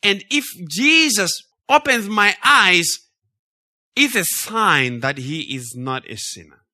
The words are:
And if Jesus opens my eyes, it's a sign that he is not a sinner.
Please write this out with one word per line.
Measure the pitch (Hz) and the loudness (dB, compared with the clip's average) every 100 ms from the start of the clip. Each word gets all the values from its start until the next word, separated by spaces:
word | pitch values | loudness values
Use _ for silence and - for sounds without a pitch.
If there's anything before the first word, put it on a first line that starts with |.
And | 208 196 - | 0 0 -2
if | 285 - 165 170 | -4 -4 -14 -10
Jesus | 156 277 320 311 208 180 - _ _ - | -2 2 4 2 0 -2 -4 _ _ 0
opens | 285 294 240 202 | 0 2 -2 0
my | 214 202 - | 2 2 2
eyes, | 220 220 196 180 165 - _ _ _ _ _ _ _ _ _ - | 4 4 6 4 2 -6 _ _ _ _ _ _ _ _ _ 0
it's | 277 | 0
a | 233 | 0
sign | 170 - - 226 208 147 127 120 | -2 -4 -6 0 2 2 0 -2
that | 135 139 | -4 -4
he | 131 156 - 131 | -8 -8 -8 -10
is | 120 | -10
not | 120 131 131 - | -12 -8 -8 -10
a | 110 | -12
sinner. | - - 80 _ _ | -12 -12 -18 _ _